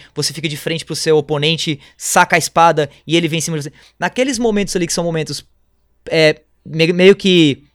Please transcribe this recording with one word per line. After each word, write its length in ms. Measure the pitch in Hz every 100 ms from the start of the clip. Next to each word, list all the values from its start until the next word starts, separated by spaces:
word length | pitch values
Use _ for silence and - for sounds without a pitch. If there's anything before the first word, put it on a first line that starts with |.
| - -
você 160 | 143
fica 140 | 151 156
de 80 | 147
frente 280 | 160 165 -
pro 100 | 151
seu 220 | 160 156
oponente, 640 | 147 147 151 160 165 139 _ _
saca 380 | - 185 180 175
a 40 |
espada 500 | - 170 165 156 139 - -
e 100 | 165
ele 100 | 165
vem 120 | 160
em 20 |
cima 160 | 170 156
de 60 |
você. 100 | 143 - _ _
Naqueles 400 | 180 247 262 226
momentos 360 | 233 202 196 185
ali 120 | 170
que 60 |
são 100 | 185
momentos, 400 | 170 160 143 139 - _ _ _ _ _ -
é, 300 | 160 156 156 _ _ -
me-, 280 | 160 165
meio 220 | 180 190 202
que 480 | 196 175 151 123 _